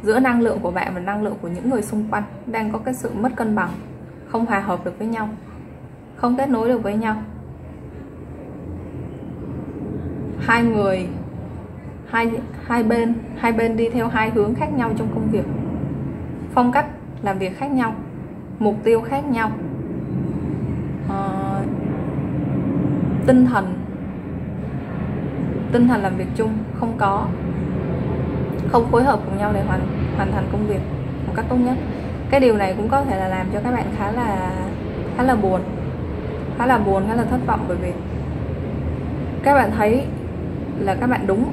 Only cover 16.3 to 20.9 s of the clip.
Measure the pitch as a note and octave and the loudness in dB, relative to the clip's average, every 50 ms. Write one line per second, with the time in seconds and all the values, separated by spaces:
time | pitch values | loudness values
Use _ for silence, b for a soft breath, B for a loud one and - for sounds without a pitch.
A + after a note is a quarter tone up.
16.3 | - - - - - B3 B3 B3 B3 C#4 D4 - - - - - - - - G3+ | -8 -8 -8 -2 2 4 4 6 4 2 0 0 -4 -12 -12 -12 -12 -6 -2 -2
17.3 | F#3+ F#3+ G3 F#3 F#3 - C4+ C#4+ C#4+ B3+ B3 A3+ A3 - - - - - - - | -2 0 -2 -4 -2 -4 -4 0 2 2 2 0 -2 -4 -8 -10 -10 -10 -10 -10
18.3 | - - - - - - A3 G#3 G#3 G#3+ - A3+ A#3 A3+ A3+ - C#4 C#4 C#4+ D4 | -12 -12 -12 -12 -6 0 0 2 2 2 4 4 4 4 4 0 -2 -2 0 0
19.3 | B3+ A3+ A3+ G#3+ G#3+ - - - - - - - - - - - - - - - | 0 2 2 0 -2 -2 -4 -6 -4 -4 -6 -4 -4 -4 -4 -2 -2 -2 -2 -2
20.3 | - - - - - - - - - - - - | -2 -2 -2 -2 -2 -2 -2 -2 -2 -2 -2 -4